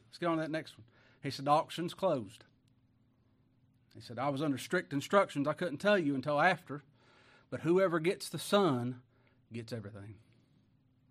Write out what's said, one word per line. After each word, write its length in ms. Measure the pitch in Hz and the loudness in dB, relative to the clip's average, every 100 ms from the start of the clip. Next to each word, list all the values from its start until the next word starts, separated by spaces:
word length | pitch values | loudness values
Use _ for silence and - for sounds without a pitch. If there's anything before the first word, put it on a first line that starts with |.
| _ | _
Let's 100 | - | -6
get 80 | 170 | -2
on 100 | 160 | -2
to 60 | |
that 80 | 160 | -2
next 260 | 156 135 - | -6 -8 -18
one." 80 | - _ _ _ | -20 _ _ _
He 80 | 139 | -10
said, 140 | 131 | -4
"The 80 | 139 | 4
auction's 420 | 151 - - 165 | 4 2 -4 -6
closed." 500 | - 190 139 98 - - _ _ _ _ _ _ _ _ _ _ _ _ _ _ | 0 0 0 -2 -14 -20 _ _ _ _ _ _ _ _ _ _ _ _ _ _
He 60 | 113 | -18
said, 180 | - 117 | -12 -4
"I 100 | 143 | -2
was 140 | 135 | 0
under 160 | 156 127 | -2 -2
strict 340 | - 180 170 | 0 -2 0
instructions. 540 | 143 - 202 185 143 139 | -6 2 4 4 0 -2
I 80 | |
couldn't 240 | 151 175 - | -2 -4 -2
tell 200 | 202 208 | 2 2
you 160 | 143 | 2
until 260 | 135 147 147 | -2 0 4
after. 420 | 175 175 - 143 - _ _ _ _ - - | 4 2 -4 -14 -14 _ _ _ _ -20 -12
But 120 | - | -4
whoever 400 | 156 185 190 165 | 2 4 4 2
gets 280 | 165 - - | 0 -2 -6
the 100 | 160 | -8
sun 640 | - 202 180 123 123 123 _ _ _ _ - | 0 4 4 2 -2 -8 _ _ _ _ -14
gets 200 | 113 113 | -12 -10
everything. 440 | 117 101 101 101 98 _ _ _ _ _ _ _ _ _ | -10 -10 -14 -16 -18 _ _ _ _ _ _ _ _ _